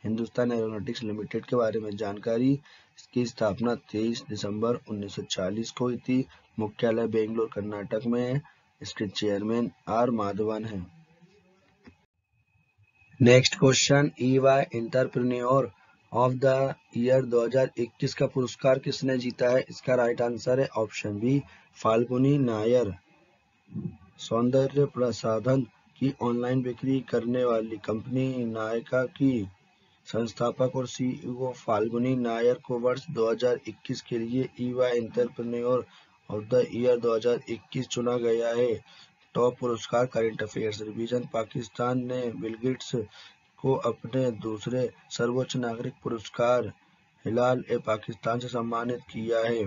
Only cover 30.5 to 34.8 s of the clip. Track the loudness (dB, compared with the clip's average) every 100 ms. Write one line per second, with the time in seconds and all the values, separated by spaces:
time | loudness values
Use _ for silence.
30.5 | 0 -2 0 -6 -4 -4 -4 -8 -6 -6
31.5 | -6 -2 0 0 0 0 0 0 2 2
32.5 | 2 -2 0 0 0 -4 0 2 2 2
33.5 | 0 -4 -16 -8 -10 -4 -4 -2 -2 -2
34.5 | -4 -4 2